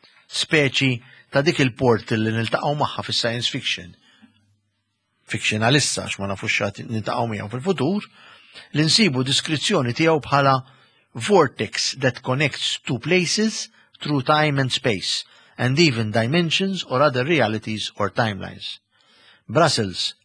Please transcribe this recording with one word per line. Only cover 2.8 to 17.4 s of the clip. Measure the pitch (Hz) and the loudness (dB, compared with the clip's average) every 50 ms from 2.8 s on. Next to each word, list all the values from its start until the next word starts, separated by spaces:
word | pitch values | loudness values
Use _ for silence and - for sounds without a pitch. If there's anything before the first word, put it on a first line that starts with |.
| 131 - - - 104 | -2 -4 -4 -8 -8
fis-science | - - - - 117 117 123 117 - | -4 -4 -2 -2 -2 -2 -2 -4 -4
fiction. | - - - - - - 90 87 - _ _ _ _ _ - _ _ _ _ _ _ _ _ _ _ _ _ _ _ _ _ _ _ _ _ - | -6 -4 -4 -4 -6 -6 -8 -14 -20 _ _ _ _ _ -20 _ _ _ _ _ _ _ _ _ _ _ _ _ _ _ _ _ _ _ _ -10
Fiction | - 107 - - 107 107 | -10 -6 -4 -2 -2 2
għalissa, | 110 120 143 147 - - - 95 95 | 4 4 4 4 4 2 -2 -4 -6
għax | 104 - - | -8 -8 -6
ma | 98 98 | -6 -6
nafux | 98 - - 104 | -6 -6 -4 -4
x'għad | - - 104 101 - - - 123 | -2 -2 -2 -4 -4 -8 -10 -6
niltaqgħu | 113 107 - - - 123 120 113 | -6 -4 -4 -4 -2 -2 -2 -4
miegħu | 107 101 104 101 117 | -4 -6 -8 -8 -8
fil-futur, | 131 139 196 180 139 131 160 202 208 - - _ - - - - - _ - - - - - - | -4 -2 -2 -2 0 0 0 0 -2 -6 -8 _ -20 -20 -20 -20 -20 _ -20 -20 -20 -18 -4 -2
li | 143 156 | 0 2
nsibu | 156 - - 220 170 131 127 131 | 2 4 4 4 4 2 0 0
diskrizzjoni | 135 135 - - - 139 135 - - 208 160 127 120 120 | 0 0 -2 0 -2 -4 -2 0 0 0 2 0 0 0
tiegħu | - 160 165 160 147 - | 2 2 4 4 2 2
bħala | - 143 143 139 135 135 127 - - _ _ _ _ _ _ _ _ _ | 2 2 4 4 4 4 2 0 -6 _ _ _ _ _ _ _ _ _
vortex | 113 117 208 202 180 147 - - - 110 - - - - - - 135 | -8 0 4 6 6 6 4 2 -4 -6 -4 -4 -4 -4 -4 -4 0
that | 139 127 - - - | 0 0 0 -2 -4
connects | 131 127 139 156 135 - - - - - - - | -4 0 0 0 -2 -2 -4 -4 -4 -6 -6 -4
two | - 139 | -4 -4
places | 110 - 151 180 185 170 - - 208 220 220 208 - - - _ _ _ _ _ _ | -4 0 0 2 2 2 0 0 0 0 0 -2 -4 -10 -12 _ _ _ _ _ _
through | - 147 147 135 131 | -4 -2 -2 0 2
time | 156 151 151 156 151 139 | 2 4 4 4 2 2
and | 139 135 123 - | 0 0 0 -2
space, | - - 127 104 90 - - - - - - _ _ _ _ _ | -2 0 -2 -2 0 -2 -4 -6 -6 -8 -12 _ _ _ _ _
and | - 123 123 135 | -2 -2 0 4
even | 151 175 151 113 113 110 107 | 4 4 4 4 2 -2 0
dimensions | 107 117 113 120 156 175 170 160 - - 196 196 190 170 - | 0 0 0 2 2 0 2 0 0 0 0 -2 -2 -6 -6
or | - 127 127 147 | -2 2 2 2
other | 151 127 123 127 | 2 2 0 0
realities | 151 175 143 | 0 2 2